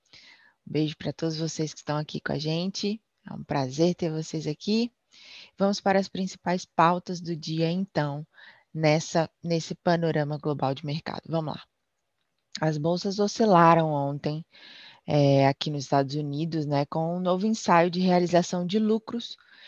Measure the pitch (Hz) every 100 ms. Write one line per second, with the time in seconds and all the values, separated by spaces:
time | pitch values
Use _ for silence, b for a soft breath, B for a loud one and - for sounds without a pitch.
0 | _ B B B B B - 147 151 -
1 | 151 - 165 156 160 - 151 - - 151
2 | 151 - - 143 156 165 190 - 202 220
3 | _ _ - - 151 143 131 139 170 175
4 | 170 156 160 160 151 151 - 220 240 -
5 | _ B B B B - 196 202 202 196
6 | 190 185 190 - 180 185 - - 165 175
7 | - 175 165 160 156 160 165 180 196 160
8 | 147 143 156 B B B _ 156 156 156
9 | - 170 156 _ 170 165 - 170 180 170
10 | 165 156 147 151 151 139 135 135 147 151
11 | - - - 160 156 - - _ _ _
12 | _ _ _ _ _ - 156 151 160 175
13 | 202 196 208 - 220 175 165 165 156 147
14 | 139 143 151 156 - B B B B B
15 | - 151 143 139 135 - 156 147 135 139
16 | 135 151 147 143 165 160 147 143 143 160
17 | 165 180 180 185 220 220 - 170 175 175
18 | 185 180 170 175 175 180 180 214 214 220
19 | - 240 - - B B